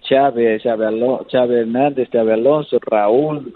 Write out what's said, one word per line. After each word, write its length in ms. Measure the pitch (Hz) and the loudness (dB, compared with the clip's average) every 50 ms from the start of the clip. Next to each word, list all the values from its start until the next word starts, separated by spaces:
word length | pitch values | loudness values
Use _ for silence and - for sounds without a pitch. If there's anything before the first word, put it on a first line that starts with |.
| - - | -2 0
Xavi, 500 | 139 135 139 139 120 117 113 113 107 110 | 2 2 2 2 0 0 0 0 0 0
Xavi 240 | - 120 113 107 110 | -2 -2 -2 -2 -2
Alo-, 420 | 107 110 113 120 131 127 - - - | -2 -2 -2 -2 -2 -2 -4 -6 -4
Xavi 240 | - 127 123 120 123 | -2 0 0 2 0
Hernández, 520 | 120 113 113 117 127 139 147 139 131 120 - | -2 -2 -2 -2 0 0 0 0 -2 -6 -2
Xavi 220 | - 117 113 110 | 0 0 2 2
Alonso, 460 | 110 113 120 135 151 151 143 - 127 117 | 0 2 2 2 2 2 0 -2 -2 -2
Raúl, 760 | - - 110 107 104 104 117 135 151 156 151 147 131 120 - | -2 0 0 0 2 2 2 2 0 0 -4 -8 -10 -14 -16